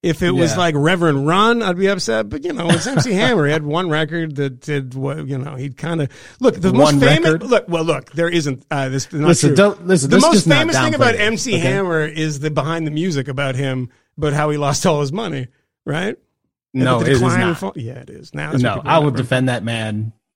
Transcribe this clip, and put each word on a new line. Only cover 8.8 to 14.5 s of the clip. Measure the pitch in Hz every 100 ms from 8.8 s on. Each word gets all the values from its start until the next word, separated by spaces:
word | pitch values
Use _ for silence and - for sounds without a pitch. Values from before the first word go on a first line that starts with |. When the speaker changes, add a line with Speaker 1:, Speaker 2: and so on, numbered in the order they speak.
| 131
Speaker 1:
this | 135 -
is |
not | 160 151
Speaker 2:
Listen, | 170 147
Speaker 1:
true. | 143
Speaker 2:
don't, | 202 202 170
listen, | 185 135
Speaker 1:
The | -
Speaker 2:
this | 311
Speaker 1:
most | 220
Speaker 2:
is | 165
not | 285
Speaker 1:
famous | 320 294
thing | - 294
about | 254 226
Speaker 2:
downplaying, |
Speaker 1:
M | 208 226
C | 262 185
Speaker 2:
okay? |
Speaker 1:
Hammer | - 196 185 160 151
is | 151 156 143
the | 156
behind | 151 139 165 160
the |
music | 151 185 143 131
about | 131 139 131
him, | 139 131 123 _ _ -
but | 147
how | 147
he | 151